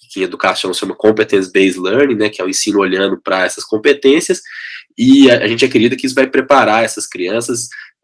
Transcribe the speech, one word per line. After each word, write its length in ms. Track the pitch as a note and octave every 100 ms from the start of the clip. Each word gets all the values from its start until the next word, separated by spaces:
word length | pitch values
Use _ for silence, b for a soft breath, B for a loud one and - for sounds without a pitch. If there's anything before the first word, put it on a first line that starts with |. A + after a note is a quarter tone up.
| _
que 80 | G2
em 40 |
educação 500 | F#2 F#2+ G2 F2+ F#2+
chama 200 | F2 G2
Competence-Based 840 | - G#2+ G#2+ G#2 G2 F#2+ F#2+ F#2+ F2+
Learning, 360 | F2+ A#2+ C#3 G#2+
né? 120 | G#2
Que 140 | -
é 20 |
o 40 | F#2
ensino 300 | F#2+ G#2+ G2+
olhando 380 | F#2+ F#2 G2 F#2
pra 260 | - F#2 F2+
essas 180 | -
competências, 800 | - - C#3+ C#3+ C3+ D3 - F3+ B B B B B -
e 340 | B2+ C#3 C3
a, 140 | A#2
a 40 | G#2
gente 160 | A2+
acredita 320 | B2+ D#3 D#3+ C3
que 80 |
isso 100 | C3+
vai 120 | C3 C3
preparar 580 | C3+ C3 C3+ G#2+ G#2+
essas 220 | A2+ - -
crianças, 640 | F2+ F2+ A2+ A#2 A#2 - B B _